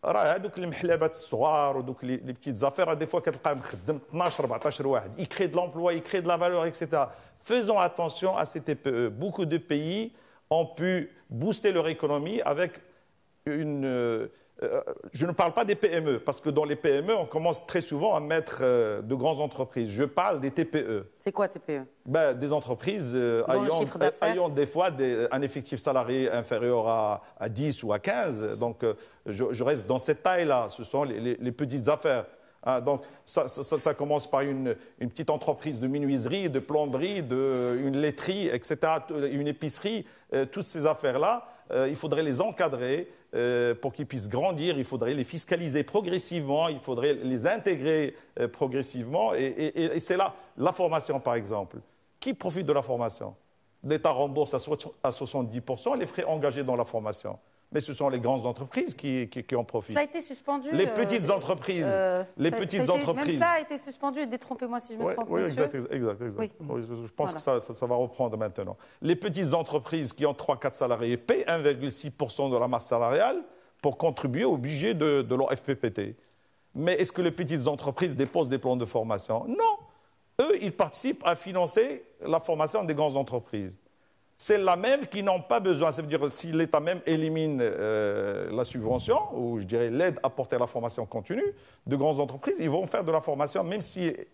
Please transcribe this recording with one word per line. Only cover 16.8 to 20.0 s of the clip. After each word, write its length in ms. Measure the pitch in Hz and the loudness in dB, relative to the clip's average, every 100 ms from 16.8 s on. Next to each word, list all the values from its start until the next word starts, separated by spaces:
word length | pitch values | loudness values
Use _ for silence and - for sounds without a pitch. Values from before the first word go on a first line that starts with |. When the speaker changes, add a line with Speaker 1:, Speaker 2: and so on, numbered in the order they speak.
| 160 | 4
Speaker 1:
M 200 | 139 170 | 2 2
E, 60 | 220 | 0
on 100 | 165 | 0
commence 400 | 156 165 160 - | 0 0 -2 -2
très 140 | 180 | -4
souvent 340 | 165 143 208 170 | -2 0 2 2
à 40 | |
mettre, 400 | 147 160 160 - | 2 0 0 0
euh, 400 | 127 123 110 104 | 4 4 4 0
de 140 | 107 131 | -2 0
grandes 240 | 139 143 | 0 0
entreprises. 500 | 151 - 131 - 113 | -2 -2 -4 -2 -2
Je 140 | 101 | 0